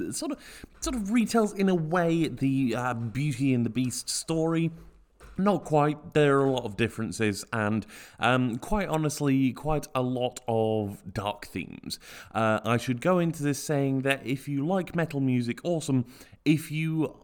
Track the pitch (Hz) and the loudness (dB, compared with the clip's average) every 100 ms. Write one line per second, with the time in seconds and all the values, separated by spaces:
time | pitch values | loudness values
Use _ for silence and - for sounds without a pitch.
0 | 87 123 285 302 - - - - - 254 | -6 -6 -6 -8 -12 -20 -20 -10 -6 -4
1 | 196 240 214 233 214 196 196 180 156 185 | 0 2 2 2 2 2 2 2 2 2
2 | 170 165 156 123 135 135 131 110 123 117 | 2 2 0 0 0 2 2 0 -2 -2
3 | 117 113 151 120 139 127 117 117 127 - | -4 -2 -2 0 2 2 2 0 -2 -4
4 | - - - 165 160 165 165 165 - - | -6 -6 -2 0 2 2 0 -2 -20 -20
5 | _ _ - - 196 175 - 147 147 151 | _ _ -14 0 2 2 2 4 4 0
6 | - 151 147 139 135 127 117 98 113 - | -2 4 6 6 4 2 -2 -2 -2 0
7 | 110 95 110 98 - 117 104 107 - - | -6 0 0 0 -4 -2 0 0 -2 -12
8 | - - 117 127 127 120 - 208 165 156 | -18 -2 2 2 2 -2 -2 -2 0 0
9 | 151 - 147 135 131 120 147 151 147 131 | 0 0 2 4 2 0 -2 -2 -2 -2
10 | 127 127 123 - - 113 110 110 104 101 | -2 -2 -4 -6 -2 0 2 0 -2 -6
11 | - 104 101 - - 95 - - - - | -8 -6 -6 -6 -8 -8 -8 -10 -12 -14
12 | - - - - 110 107 107 117 - 120 | -14 -20 -8 0 2 2 2 -2 0 0
13 | 175 185 170 156 143 135 - 143 139 135 | 2 4 2 0 -2 -2 -2 0 0 0
14 | 135 135 113 135 - 139 147 190 170 170 | 0 -2 -2 -4 -2 -4 0 -2 -2 -2
15 | 160 139 135 123 120 117 170 165 143 131 | -2 0 2 2 0 -4 -2 -2 0 0
16 | 120 - - - - 151 - 151 160 160 | 0 -8 -20 -6 2 2 2 -4 -2 -2
17 | 139 - | -2 -4